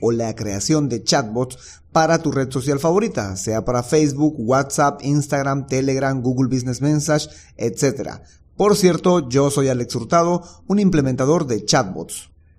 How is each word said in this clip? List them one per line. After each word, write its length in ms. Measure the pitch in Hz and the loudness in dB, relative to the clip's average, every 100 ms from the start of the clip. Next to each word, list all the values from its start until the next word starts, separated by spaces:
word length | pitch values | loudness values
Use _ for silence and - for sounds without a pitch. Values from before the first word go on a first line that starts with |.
o 100 | 113 | -2
la 240 | 117 113 110 | -2 -4 -6
creación 540 | 104 98 - 156 143 | -8 -6 0 0 0
de 160 | 117 - | -4 0
chatbots 520 | 151 110 113 127 - - - _ | 0 0 -4 -4 -6 -20 -20 _
para 280 | 165 160 165 | 0 2 2
tu 120 | 147 | 0
red 180 | 143 131 | -2 -2
social 280 | 135 123 139 | -4 -2 0
favorita, 580 | 165 180 220 135 101 92 | 2 0 0 -4 -6 -6
sea 260 | - 110 | -4 -4
para 180 | 107 120 | -2 -2
Facebook, 540 | 120 143 151 135 151 143 | 0 2 2 2 0 0
WhatsApp, 640 | 113 131 139 - 143 143 139 | 0 0 0 0 0 0 -2
Instagram, 640 | 147 139 143 139 139 131 | 0 0 -2 -2 -4 -2
Telegram, 540 | 131 135 135 135 135 | -2 0 0 -2 -2
Google 280 | 123 127 127 | -2 0 0
Business 320 | 127 127 120 | 0 -4 -2
Message, 480 | 139 151 147 151 - - - - | 0 0 0 -2 -2 -12 -20 -8
etcétera. 680 | 117 - 143 - - - - _ _ - | -6 0 -2 -2 -8 -12 -20 _ _ 0
Por 180 | 202 196 | 2 4
cierto, 540 | 180 160 185 180 131 | 4 4 2 2 2
yo 200 | 143 143 | 2 2
soy 200 | 143 135 | 2 0
Alex 260 | 127 120 123 | 0 -4 -6
Hurtado, 480 | 113 170 170 175 - - - | 0 2 2 0 -4 -18 -2
un 120 | 196 | 2
implementador 680 | 196 160 135 123 131 170 143 | 4 4 2 0 2 2 2
de 160 | 107 | -4
chatbots. 680 | - 143 104 80 82 - - _ _ | 2 2 2 -6 -10 -14 -16 _ _